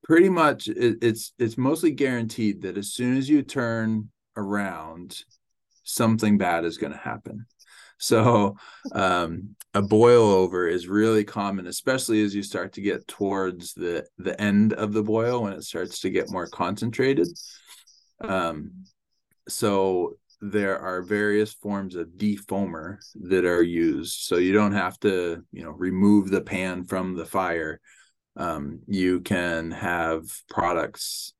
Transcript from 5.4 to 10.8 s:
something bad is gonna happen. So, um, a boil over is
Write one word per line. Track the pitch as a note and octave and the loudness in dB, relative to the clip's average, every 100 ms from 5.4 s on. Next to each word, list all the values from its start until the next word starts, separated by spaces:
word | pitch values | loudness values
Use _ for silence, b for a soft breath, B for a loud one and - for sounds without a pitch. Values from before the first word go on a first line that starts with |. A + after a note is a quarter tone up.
| _ _ _ _ | _ _ _ _
something | - - A2+ A2 A2 G2+ | -10 0 2 4 4 4
bad | F2+ E2+ E2+ | 4 0 -2
is | - | -4
gonna | D2 - | -8 -8
happen. | - - - - A#2 _ B B B B | -10 -10 -12 -16 -16 _ B B B B
So, | - A#2 A2+ A2+ G2+ G2+ B B B | 2 4 6 6 4 -2 B B B
um, | - F#2+ F2 E2+ F2 G2+ - - | -2 0 0 -2 -6 -12 -18 -4
a | G2+ | -2
boil | G2+ G#2+ A#2+ A#2+ | 4 8 10 10
over | A2 F#2+ F#2 F2+ F2 | 8 6 4 2 0
is | F2+ | 0